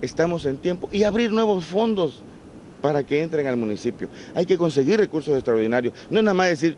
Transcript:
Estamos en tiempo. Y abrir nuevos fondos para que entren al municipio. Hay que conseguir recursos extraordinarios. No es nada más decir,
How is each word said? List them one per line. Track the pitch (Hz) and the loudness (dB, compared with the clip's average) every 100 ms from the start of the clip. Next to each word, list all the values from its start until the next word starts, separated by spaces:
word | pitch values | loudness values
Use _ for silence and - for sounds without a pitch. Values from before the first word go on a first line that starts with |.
Estamos | 123 - 165 170 147 | -6 0 0 0 -4
en | 139 | -4
tiempo. | 180 175 - | -4 -4 -2
Y | 202 | 0
abrir | 208 214 233 | 2 2 2
nuevos | 220 220 190 156 | 2 2 0 -2
fondos | 190 226 202 156 - - - - - - - | -2 0 0 -2 -4 -18 -20 -20 -20 -20 -4
para | 143 147 | 0 0
que | 131 143 | 0 -2
entren | 165 160 139 | 0 -2 0
al | 120 | -2
municipio. | 110 104 120 - 92 - - - | -2 -4 -4 -6 -8 -12 -8 -2
Hay | 180 | 0
que | 180 | 2
conseguir | 170 139 135 214 | 2 2 4 4
recursos | 196 156 143 135 | 2 0 0 0
extraordinarios. | 127 113 110 123 117 - - | 2 2 2 2 0 -4 -2
No | 208 | 2
es | |
nada | 214 | 2
más | 185 185 | 4 2
decir, | 151 165 | 2 0